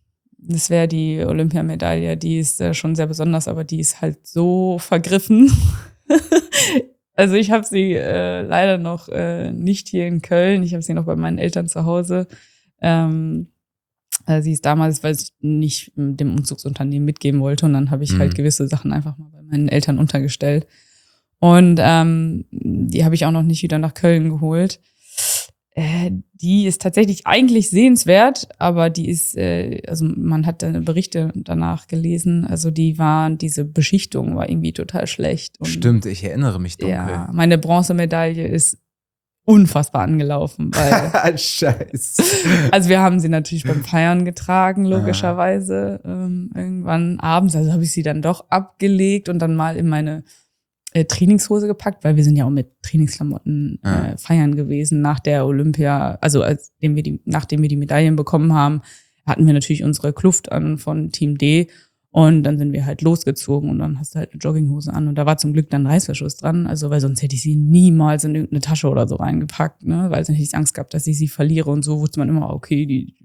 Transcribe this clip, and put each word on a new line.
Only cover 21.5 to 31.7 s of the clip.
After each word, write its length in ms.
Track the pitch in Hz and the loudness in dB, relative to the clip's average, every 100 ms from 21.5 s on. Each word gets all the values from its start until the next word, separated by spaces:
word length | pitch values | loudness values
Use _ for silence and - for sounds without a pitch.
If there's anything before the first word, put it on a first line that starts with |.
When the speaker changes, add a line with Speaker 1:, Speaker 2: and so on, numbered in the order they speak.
| 175 180 165 | 8 8 6
Speaker 1:
ähm, 640 | - 165 165 165 165 - - | 4 4 4 2 -2 -6 -10
die 540 | - - - - - 160 | -8 -4 -2 -2 2 2
hab 80 | |
ich 120 | 165 156 | 2 2
auch 60 | |
noch 120 | 165 | 2
nicht 180 | 160 160 | 0 0
wieder 160 | 165 156 | -2 -2
nach 160 | 156 | -2
Köln 360 | - 175 165 160 | 0 2 2 0
geholt. 500 | 156 156 165 185 - _ _ _ - - - - _ _ | -2 -2 0 -2 -4 _ _ _ -8 -4 -4 -8 _ _
Äh, 380 | - 156 170 180 185 - | -6 -2 -2 -2 -4 -10
die 320 | - 170 202 190 | -6 0 2 2
ist 160 | - | -2
tatsächlich 440 | 185 208 208 185 - | -2 2 2 0 2
eigentlich 420 | 226 254 226 196 | 4 4 4 2
sehenswert, 800 | 180 254 247 170 185 247 269 - - | 4 6 4 6 6 6 2 -12 -4
aber 300 | 175 170 165 | -2 2 0
die 180 | 165 165 | 0 -4
ist, 300 | 170 - - | -4 -4 -4
äh, 440 | 90 87 - - - | -2 -2 -4 -8 -8
also 160 | 165 160 | -4 -2
man 400 | - 165 156 160 | -2 -2 0 -2
hat 180 | 170 | -2
dann 200 | 165 165 | -4 -4
Berichte 480 | 165 165 - 165 160 | -2 -2 -2 -4 -4
danach 540 | 170 170 165 170 | -6 -6 -4 -2